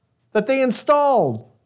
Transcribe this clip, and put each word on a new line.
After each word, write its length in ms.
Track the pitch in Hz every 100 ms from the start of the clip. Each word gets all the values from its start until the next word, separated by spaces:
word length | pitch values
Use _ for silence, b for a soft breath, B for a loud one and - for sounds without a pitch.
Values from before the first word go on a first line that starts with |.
| _ _ _
that 140 | 214 214
they 160 | 269
installed, 880 | 254 - - 294 285 240 143 113 - _